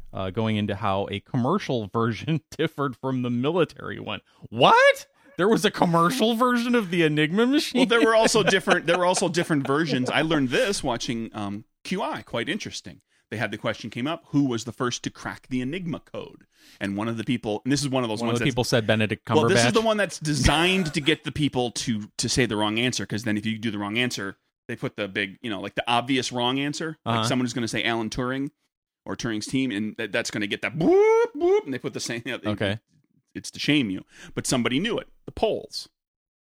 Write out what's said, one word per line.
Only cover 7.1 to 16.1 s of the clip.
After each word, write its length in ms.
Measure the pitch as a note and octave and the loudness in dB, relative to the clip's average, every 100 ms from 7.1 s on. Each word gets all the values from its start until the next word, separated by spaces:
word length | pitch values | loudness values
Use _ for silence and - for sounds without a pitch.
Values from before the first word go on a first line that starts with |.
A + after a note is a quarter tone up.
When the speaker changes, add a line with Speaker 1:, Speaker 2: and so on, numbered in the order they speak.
| D3+ D3+ G3 A#3+ | 4 2 4 4
Speaker 1:
machine? 360 | D4 - B3 | 2 2 2
Speaker 2:
Well, 40 | A#3+ | 4
there 140 | A#3 | 4
were 120 | A3+ A3 | 6 6
also 260 | A3+ A3 | 6 4
Speaker 1:
<laughs> 0 | |
Speaker 2:
different, 440 | F#3+ F#3+ G#3+ F3 C#3 | 4 2 4 2 4
there 100 | F3 | 2
were 80 | F3+ | 4
also 240 | F#3 F3+ | 2 2
different 380 | E3 E3+ D3+ C3+ | 0 0 0 2
versions. 420 | C#3+ E3 B2+ B2+ | 0 2 0 0
I 140 | C3 | 0
learned 260 | D#3+ D#3 B2+ | 2 2 2
this 340 | F3 A3 G3+ | 2 0 0
watching, 460 | C#3+ A#2 - A#2 A2+ | -2 -4 -4 -6 -6
um, 320 | G#2+ G2+ G2+ - _ | -8 -8 -10 -14 _
Q 180 | - F#3 | -6 -4
I. 220 | C4+ D#3 | -4 -8
Quite 260 | - A#2 A#2 | -6 -6 -4
interesting. 520 | G#3 - - F#2+ C#2+ _ _ - | -6 -6 -12 -14 -20 _ _ -12
They 60 | A2 | -6
had 120 | A2 | -4
the 80 | G#2+ | -4
question 320 | A#2+ G#2+ A#2 | -4 -4 -8
came 160 | A#2+ C3+ | -6 -4
up, 200 | E3+ - | -6 -2
who 160 | C#3+ C#3 | 0 2
was 180 | A#2 A#2+ | 0 -4
the 60 | |
first 320 | - B2 - - | -4 -4 -4 -8
to 40 | |
crack 380 | - G#2 G2 - | -8 -12 -12 -6
the 100 | B2+ | -4
Enigma 400 | B2+ F3+ F3 - | -4 -6 -8 -8
code? 440 | _ | _